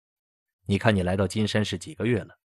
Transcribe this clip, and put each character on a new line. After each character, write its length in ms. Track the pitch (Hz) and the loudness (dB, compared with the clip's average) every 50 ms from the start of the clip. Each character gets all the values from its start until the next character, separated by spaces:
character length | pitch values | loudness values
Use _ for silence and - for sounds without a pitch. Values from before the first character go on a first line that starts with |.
| _ _ _ _ _ _ _ _ _ _ _ _ - | _ _ _ _ _ _ _ _ _ _ _ _ -4
你 120 | - 101 98 | -2 0 2
看 180 | - 117 107 | 4 4 2
你 60 | 95 | 4
来 160 | 90 90 95 98 | 2 0 2 0
到 100 | 98 92 | 0 0
金 200 | - 110 107 104 | 0 -2 -2 0
山 160 | - 107 104 | 0 0 0
市 140 | - - - | -2 -4 -8
几 160 | - 87 - | -8 -10 -8
个 120 | - 110 | -4 -2
月 140 | 117 120 95 | 0 0 0
了， 180 | 90 - - _ _ | -2 -6 -16 _ _